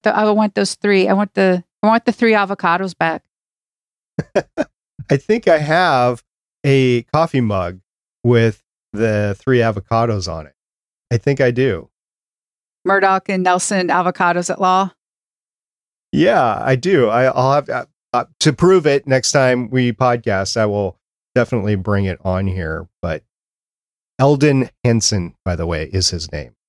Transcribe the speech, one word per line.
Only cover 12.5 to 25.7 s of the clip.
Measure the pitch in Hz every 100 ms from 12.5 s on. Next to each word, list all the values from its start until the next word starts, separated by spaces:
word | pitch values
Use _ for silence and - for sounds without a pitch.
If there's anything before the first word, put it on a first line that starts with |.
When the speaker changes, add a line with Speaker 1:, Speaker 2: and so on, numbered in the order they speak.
| _ _ _ 185
Speaker 1:
Murdoch | 196 190 190 -
and | 190
Nelson, | 180 180 - 196 180
avocados | 165 175 175 175 175 175
at | -
law. | 185 185 190 _ _ _ _ _ _ _ _ _ _ _ _
Speaker 2:
Yeah, | 139 180 208 120 104
I | 123 131
do. | 180 175 113
I, | 117 131
I'll | 127 131
have, | 135 -
uh, | 127 - _ _
uh, | 120 120 _
to | 151
prove | 135 175 190 151
it | 139 139
next | 131 -
time | 143 131 123 120
we | 127 123
podcast, | 113 127 120 113 95 95 117
I | 107
will | 104 95 - _ _ _ 127
definitely | 117 120 101 104
bring | 92 101 95
it | 87 95
on | 92 98
here. | 92 80 80 82 _
But | 85 78 _ _ _ _ _ _ _ _ _ -
Eldon | 139 143 147 135 123 _
Henson, | 123 117 - 104 85 _ -
by | 85
the |
way, | 85